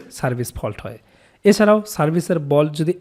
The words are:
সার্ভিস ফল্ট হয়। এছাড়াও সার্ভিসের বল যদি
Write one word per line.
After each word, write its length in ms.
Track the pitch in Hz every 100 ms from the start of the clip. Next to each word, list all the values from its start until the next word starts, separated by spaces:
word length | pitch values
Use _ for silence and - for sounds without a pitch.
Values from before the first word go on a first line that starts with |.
| -
সার্ভিস 420 | - 135 123 120
ফল্ট 280 | - 113 -
হয়। 160 | - 113 _ _ _ _
এছাড়াও 400 | 202 190 208 214 208
সার্ভিসের 520 | - 156 170 170 170
বল 300 | 143 147 156
যদি 240 | 151 160 180